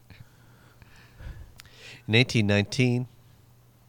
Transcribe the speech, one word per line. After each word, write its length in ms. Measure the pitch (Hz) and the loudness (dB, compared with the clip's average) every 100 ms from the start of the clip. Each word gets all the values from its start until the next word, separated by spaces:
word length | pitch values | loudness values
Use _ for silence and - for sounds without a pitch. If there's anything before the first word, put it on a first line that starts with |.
| - - - _ - - - - - - - - - - - - - - - - - | -18 -20 -20 _ -20 -20 -20 -20 -20 -20 -20 -18 -16 -16 -20 -20 -20 -20 -20 -14 0
In 80 | 113 | 2
eighteen 320 | 127 120 101 | 4 2 2
nineteen, 600 | 101 98 - 127 123 123 - - - _ _ _ _ | 2 2 0 0 0 -6 -14 -20 -20 _ _ _ _